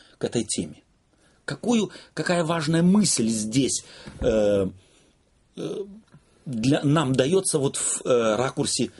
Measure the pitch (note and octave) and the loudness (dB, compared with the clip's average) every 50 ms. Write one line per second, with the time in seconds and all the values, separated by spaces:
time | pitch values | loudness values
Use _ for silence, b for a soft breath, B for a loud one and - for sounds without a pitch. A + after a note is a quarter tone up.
0 | B B B B - A#2 - B2 A2 - - - - D2+ D2 - _ _ _ _ | B B B B -6 -4 -2 -2 -2 -2 -4 -6 -6 -8 -10 -18 _ _ _ _
1 | _ _ _ b b b b b b - C#3+ C#3 - G#3 A#3+ A3+ G3+ - B B | _ _ _ b b b b b b -10 -10 -6 -2 0 0 0 0 -2 B B
2 | B B B - D#3 - F3+ E3+ E3+ D#3 E3+ E3+ D3+ C#3+ E3 E3 E3+ F3+ F#3+ G#3+ | B B B -6 -2 0 0 0 0 0 -2 -2 0 0 2 4 4 6 6 4
3 | G3+ - - - A2+ A2 A2+ A2 G#2+ G#2+ A2 C3+ C3+ A2+ - - B B B B | 4 2 2 0 0 0 0 -2 -4 -2 0 2 2 2 0 -4 B B B B
4 | B B B - - C3 A2 A2 G#2 G#2 G2+ G2 G2 F#2 F#2 b b b b b | B B B -4 0 2 2 4 4 4 4 2 2 0 -4 b b b b b
5 | b b b b _ _ _ _ _ _ - F3+ E3 D#3+ F3 - G3 G#3 G3 A3 | b b b b _ _ _ _ _ _ -14 -10 -8 -8 -6 -8 -10 -12 -14 -20
6 | - _ - - _ _ _ _ - - B2+ A2 A2 C3 C#3+ - - C#3 D3 E3 | -20 _ -20 -20 _ _ _ _ -12 -10 -6 -2 0 0 0 2 2 2 2 2
7 | D3+ B2+ C3 B2 B2+ C#3 F3+ F#3+ F#3+ - - D3+ C3+ C#3 - - - - - - | 2 2 2 2 2 4 2 2 0 2 0 0 0 0 -2 -2 -4 -4 -4 -4
8 | - F3 C3 A#2+ A2+ A2 G#2+ G#2+ B2 C3+ - - C#3 A2 - - B2 - B B | 0 2 2 2 4 2 2 2 0 -2 -2 -2 -4 -2 -2 -2 -2 -4 B B